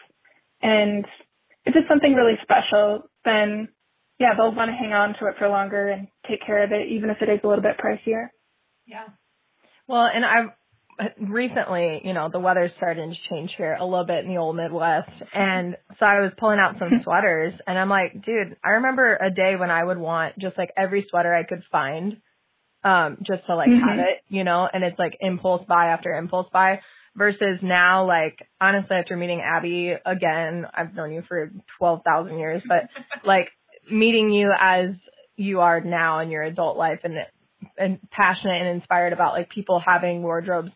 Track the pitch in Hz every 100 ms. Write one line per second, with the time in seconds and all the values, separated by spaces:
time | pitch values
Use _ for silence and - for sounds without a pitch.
0 | - _ _ _ _ _ 220 214 208 208
1 | 202 - _ _ _ _ - 320 - 302
2 | 294 254 233 220 - - - 208 208 208
3 | - _ 233 214 208 214 220 _ _ _
4 | _ - 247 214 226 226 226 240 220 208
5 | 208 208 208 - 202 202 196 202 202 196
6 | 196 _ - 214 - 208 202 208 - 226
7 | 214 208 220 208 208 202 202 - 214 214
8 | - 220 240 _ _ _ _ _ _ 220
9 | 226 _ _ _ _ _ _ _ - 240
10 | 233 233 247 233 226 - _ _ _ -
11 | 208 - 202 220 247 247 - 180 170 156
12 | - 175 160 180 180 180 175 - 175 165
13 | 160 170 - 165 170 - 165 156 185 180
14 | 175 170 - 180 160 165 165 165 165 160
15 | - - - 202 196 185 175 175 _ -
16 | 208 202 196 - 220 208 190 - 175 240
17 | - 170 202 160 165 170 - 185 190 196
18 | 180 196 208 226 180 - - 214 262 262
19 | 247 208 190 185 190 190 180 165 175 175
20 | 165 165 160 - 190 185 175 - 190 202
21 | 202 175 170 170 165 175 - 160 135 156
22 | 190 214 _ _ _ _ _ _ 196 180
23 | 156 139 196 185 - 170 165 240 240 208
24 | 180 - - 196 180 175 185 185 180 175
25 | 170 - 190 180 185 180 185 175 170 165
26 | 175 160 170 185 180 185 190 190 - -
27 | _ - 202 202 202 185 190 180 180 190
28 | 185 170 160 - - - 190 196 196 190
29 | 180 180 175 170 - 165 170 175 175 165
30 | 185 185 175 160 160 175 165 - 165 185
31 | 156 160 165 175 156 196 - - 175 165
32 | 170 160 175 160 160 175 247 175 - -
33 | - 285 - 196 208 - _ - - 214
34 | 226 226 214 208 202 190 190 185 185 180
35 | _ _ _ - 196 190 175 165 175 170
36 | 165 160 160 156 156 175 160 - 165 147
37 | 175 156 - _ _ _ - - 190 190
38 | - - 190 185 196 175 180 175 - 175
39 | 175 170 165 175 170 214 196 175 175 175
40 | 175 175 170 165 175 175 170